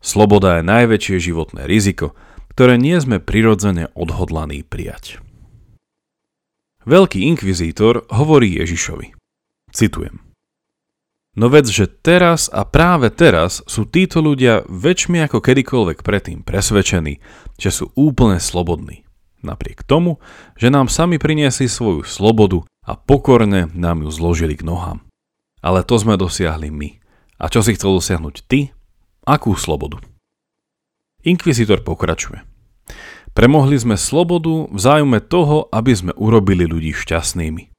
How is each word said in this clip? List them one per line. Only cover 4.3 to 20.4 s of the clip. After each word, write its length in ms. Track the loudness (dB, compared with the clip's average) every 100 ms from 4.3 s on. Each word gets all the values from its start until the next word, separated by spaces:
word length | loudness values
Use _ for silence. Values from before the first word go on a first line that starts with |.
| -6 -8 -10 -12
prijať. 560 | -12 -12 -14 -18 -20 -20 -20 -20 _ _ _ _ _ _ _ _ _ _ _ _ _
Veľký 400 | 2 4 4 2
inkvizítor 880 | 0 0 -2 -2 -4 2 2 2 -2
hovorí 480 | -2 4 4 4 0
Ježišovi. 560 | -4 -6 -8 -10 -16 _ _ _ _ _ _
Citujem. 480 | -2 0 0 -12 -14 _ _ _ _ _ _ _ _ _ _ _ -2
„No 80 | 4
veď, 240 | 4 4
že 160 | 0 -2
teraz 640 | _ 2 4 4 2 -2
a 160 | -6 0
práve 400 | 2 2 2 0
teraz 480 | 4 4 4 0 -4 -10
sú 160 | -6 -2
títo 320 | 0 0 0
ľudia 480 | 0 2 2 2 -2
väčšmi 560 | -4 -2 -2 -2 -2
ako 160 | 0 0
kedykoľvek 640 | 2 2 2 -2 -2 -4
predtým 400 | -4 -4 -4 -14
presvedčení, 800 | -6 -4 0 0 0 -2 -4 -8 -16 -20 -20
že 160 | -8 -6
sú 240 | -6 -6
úplne 480 | 0 0 4 2 2
slobodní. 640 | -2 -4 -4 -6 -8 -20 _ _ _ _ -14
Napriek 400 | -12 -12 -14 0
tomu, 320 | 2 2 -4 -12 -20